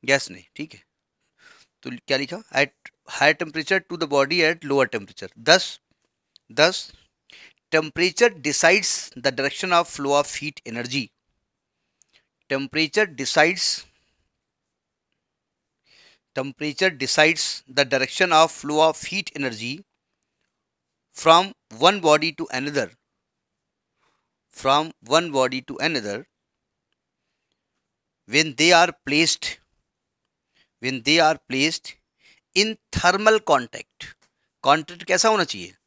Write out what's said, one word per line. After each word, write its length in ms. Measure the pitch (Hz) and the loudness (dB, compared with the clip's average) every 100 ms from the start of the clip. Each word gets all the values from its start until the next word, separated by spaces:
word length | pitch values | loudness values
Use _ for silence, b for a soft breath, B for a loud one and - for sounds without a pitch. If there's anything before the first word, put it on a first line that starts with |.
गैस 260 | 123 135 - | 0 -2 -2
ने, 160 | 92 85 - | -16 _ -14
ठीक 180 | - | -14
है। 100 | - _ _ _ _ _ _ b b b _ | -14 _ _ _ _ _ _ b b b _
तो 80 | 131 | -16
क्या 260 | 123 - 135 | -16 -4 -4
लिखा? 200 | 135 180 | -4 -12
At 320 | 226 131 143 _ - _ - | -6 -2 -2 _ -20 _ -16
higher 280 | - 143 156 | 0 2 2
temperature 380 | 165 156 147 190 | -4 -8 -2 -2
to 180 | - 175 | -2 -6
the 100 | 160 | 0
body 280 | 143 139 175 | 0 2 2
at 220 | 160 165 | 0 0
lower 220 | 143 139 127 | -2 0 0
temperature। 380 | 113 98 - 95 _ | -2 -10 -16 -18 _
दस, 420 | 113 180 - - _ _ _ _ _ _ _ | 2 2 2 -12 _ _ _ _ _ _ _
दस, 400 | 113 160 185 - - _ _ _ B B B _ | 2 2 2 -12 -20 _ _ _ B B B _
temperature 580 | 156 156 160 180 - 240 185 | -2 -2 -2 -4 2 0 0
decides 480 | 143 143 165 196 196 - - - | -4 2 2 2 0 -6 -8 -14
the 140 | 127 | -14
direction 420 | 127 139 - 190 | -6 -6 -6 0
of 160 | 175 170 | 0 0
flow 260 | - 139 | -6 0
of 200 | 143 143 | 0 0
heat 260 | - 151 - - | -6 -12 -14 -14
energy। 440 | 117 123 135 110 _ _ _ _ _ _ _ _ _ _ _ _ _ _ | -10 -6 -6 -8 _ _ _ _ _ _ _ _ _ _ _ _ _ _
Temperature 560 | 135 135 151 160 208 214 | -6 -4 -4 -2 0 -2
decides, 800 | 139 131 - 156 185 - - - _ _ _ _ _ _ _ _ _ _ _ _ _ _ _ _ _ _ _ _ b b b _ - | -2 -4 2 2 2 -4 -6 -12 _ _ _ _ _ _ _ _ _ _ _ _ _ _ _ _ _ _ _ _ b b b _ -10
temperature 540 | 135 131 151 139 190 | -10 -8 -10 -2 -2
decides 720 | 147 127 - 156 165 - - _ | -2 -4 4 4 4 -6 -8 _
the 160 | 127 | -2
direction 480 | 139 135 131 - 185 | 0 0 -2 0 4
of 180 | 160 160 | 6 4
flow 300 | - 147 151 160 | 0 -4 2 2
of 140 | 156 | 2
heat 300 | - 190 - | -8 -10 -10
energy 500 | - 135 110 117 147 - _ _ _ _ _ _ _ _ _ _ _ _ | -8 -8 -6 -10 -12 -16 _ _ _ _ _ _ _ _ _ _ _ _
from 400 | - 160 165 196 - _ 110 | -4 4 4 4 -8 _ 2
one 220 | 160 202 | 2 4
body 320 | 160 151 160 | 4 2 2
to 140 | 147 165 | -8 -8
another, 380 | 127 143 143 101 _ _ _ _ _ _ _ _ _ _ _ _ _ _ _ _ | -8 -6 -4 -6 _ _ _ _ _ _ _ _ _ _ _ _ _ _ _ _
from 420 | - 135 139 160 - 110 | -8 0 0 0 -12 0
one 260 | 151 175 | 0 0
body 300 | 139 127 131 | 0 -2 -2
to 160 | 127 139 | -12 -6
another, 480 | 156 151 104 101 - _ _ _ _ _ _ _ _ _ _ _ _ _ _ _ _ _ _ _ _ | -4 -4 -6 -10 -12 _ _ _ _ _ _ _ _ _ _ _ _ _ _ _ _ _ _ _ _
when 260 | 127 160 | 0 0
they 180 | 120 160 | 2 6
are 200 | 175 175 - - | 6 4 0 -2
placed, 520 | 147 160 - - - _ _ _ _ _ _ _ _ _ _ _ _ | 0 0 -2 -8 -12 _ _ _ _ _ _ _ _ _ _ _ _
when 200 | 123 131 | -8 -6
they 160 | 113 160 | 0 4
are 180 | 156 156 _ | 4 2 _
placed 460 | 131 151 160 - - _ _ b b _ | -2 -2 -2 -12 -20 _ _ b b _
in 220 | - 214 214 _ | -2 -2 -4 _
thermal 460 | - 175 190 214 220 | 0 2 4 4 2
contact। 640 | - 143 120 - - _ - - _ _ _ _ | 2 0 0 -14 -18 _ -20 -20 _ _ _ _
contact 420 | 127 151 156 170 | 2 2 0 -16
kaisa 240 | - 175 220 | -2 2 2
hona 160 | 220 | 2
चाहिए? 320 | 170 101 87 _ | -2 -6 -12 _